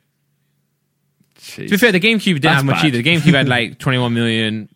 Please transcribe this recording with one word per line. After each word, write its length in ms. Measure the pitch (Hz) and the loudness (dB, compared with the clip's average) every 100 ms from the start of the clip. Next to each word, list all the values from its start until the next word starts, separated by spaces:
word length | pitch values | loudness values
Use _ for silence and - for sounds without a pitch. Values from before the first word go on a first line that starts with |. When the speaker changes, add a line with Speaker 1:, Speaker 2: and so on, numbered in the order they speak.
| _ _ _ _ _ _ _ _ _ _ _ _ _ _ | _ _ _ _ _ _ _ _ _ _ _ _ _ _
Speaker 1:
Jeez. 280 | - - - | -20 -14 -4
Speaker 2:
To 20 | |
be 60 | 202 | 2
fair, 160 | 240 | 2
the 80 | 180 | 2
GameCube 240 | 214 220 | 2 0
didn't 180 | 196 156 | 0 0
Speaker 1:
That's 120 | 151 143 | 2 2
Speaker 2:
have 80 | |
much 120 | 135 131 | 2 0
Speaker 1:
bad. 100 | 160 | 0
Speaker 2:
either. 160 | 120 | 0
The 80 | 131 170 | 0 2
GameCube 180 | 151 | 4
had, 140 | 139 131 | 2 2
Speaker 1:
<laughs> 80 | 123 | 0
Speaker 2:
like, 220 | 113 - | -4 -6
twenty-one 340 | 143 127 120 | -4 -2 0
million. 560 | 117 117 113 110 110 104 | 0 -2 -2 -2 -6 -10